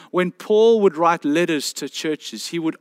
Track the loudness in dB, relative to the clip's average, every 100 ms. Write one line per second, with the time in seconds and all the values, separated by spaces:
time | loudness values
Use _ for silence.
0 | -6 -2 -2 -4 0 4 4 6 2 2
1 | 0 2 0 0 0 -2 -4 -8 -10 -6
2 | -6 -6 -8 -12 -8 -6 -4 -6